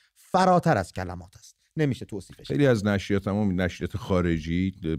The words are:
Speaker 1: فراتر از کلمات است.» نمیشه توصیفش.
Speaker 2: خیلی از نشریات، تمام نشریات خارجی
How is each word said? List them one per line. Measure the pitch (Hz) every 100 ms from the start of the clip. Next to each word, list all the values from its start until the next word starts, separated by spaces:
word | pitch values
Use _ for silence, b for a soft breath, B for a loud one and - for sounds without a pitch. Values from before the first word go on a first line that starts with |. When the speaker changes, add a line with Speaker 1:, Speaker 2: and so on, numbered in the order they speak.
| _
Speaker 1:
فراتر | _ _ 185 185 180 165 120
از | 95
کلمات | - 92 90 87 -
است.» | - _ _ -
نمیشه | 151 120
توصیفش. | - 101 - - -
Speaker 2:
خیلی | 139 139
از | 117 101
نشریات، | 101 - 101
تمام | 101 98 104 90
نشریات | 90 - 87 -
خارجی | - 92 87 85 78 85 95 95 80